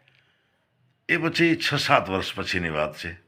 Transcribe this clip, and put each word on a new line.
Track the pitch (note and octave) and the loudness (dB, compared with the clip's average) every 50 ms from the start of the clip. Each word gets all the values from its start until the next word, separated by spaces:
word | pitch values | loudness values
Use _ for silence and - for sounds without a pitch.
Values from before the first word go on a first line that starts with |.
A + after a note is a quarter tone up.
| _ _ _ _ _ _ _ _ _ _ _ _ _ _ _ _ _ _ _ _ _ - | _ _ _ _ _ _ _ _ _ _ _ _ _ _ _ _ _ _ _ _ _ -2
એ | E3+ | -2
પછી | E3+ D#3+ E3 E3 - E3+ E3 D#3+ | 0 0 0 2 2 4 4 4
છ | E3 - - D3 | 2 0 0 0
સાત | C#3 - - C#3 B2 G#2 F#2+ | 0 2 4 4 4 4 2
વર્ષ | F#2+ F#2+ F2+ - - | 0 -2 -2 -4 -6
પછીની | G2 F#2 - - F#2 E2+ E2 | -6 -4 -4 -2 -2 -2 -2
વાત | D#2 D2+ D2+ D2+ - | 0 -2 -2 -2 -4
છે. | - - E2+ F2 - _ | -8 -10 -12 -12 -14 _